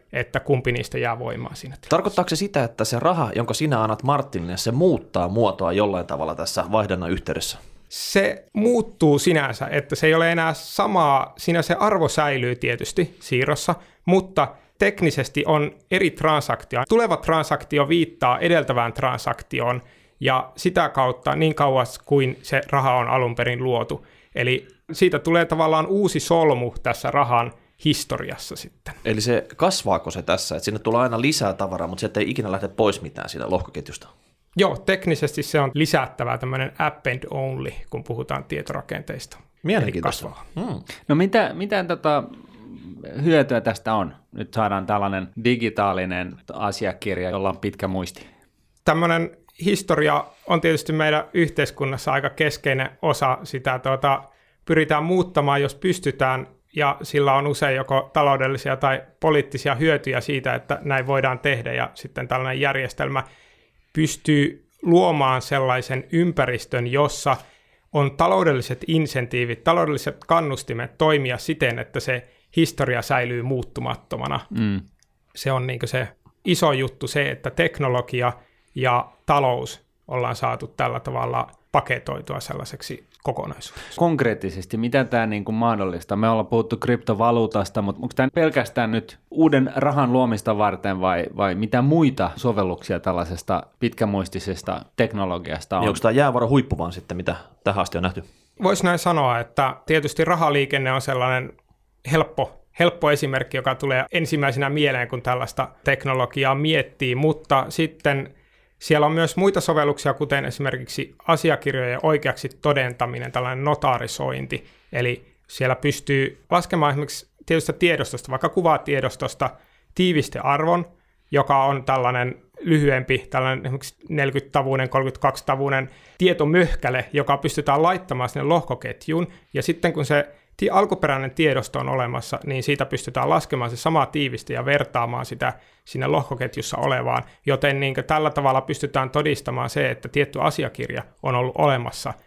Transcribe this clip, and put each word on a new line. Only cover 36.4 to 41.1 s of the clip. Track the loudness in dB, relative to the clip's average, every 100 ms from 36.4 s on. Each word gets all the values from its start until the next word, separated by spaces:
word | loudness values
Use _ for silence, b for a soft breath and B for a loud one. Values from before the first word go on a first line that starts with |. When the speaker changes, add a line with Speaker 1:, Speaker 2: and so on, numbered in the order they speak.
| -4 -4 -6 -2
Speaker 1:
append | -2 -2 -6 -6 -6
only, | -6 -6 -6 -8 -10 -10
kun | -10
puhutaan | -8 -8 -6 -6
tietorakenteista. | -6 -8 -8 -10 -8 -12 -10 -12 -14 -20 _ _
Speaker 2:
Mielenkiintoista. | -2 0 0 -2 -4 -4 -10
Speaker 1:
Eli |
kasvaa. | -14 -14 -10 -8
Speaker 2:
Hmm. | -8 -12 B
Speaker 3:
No | 0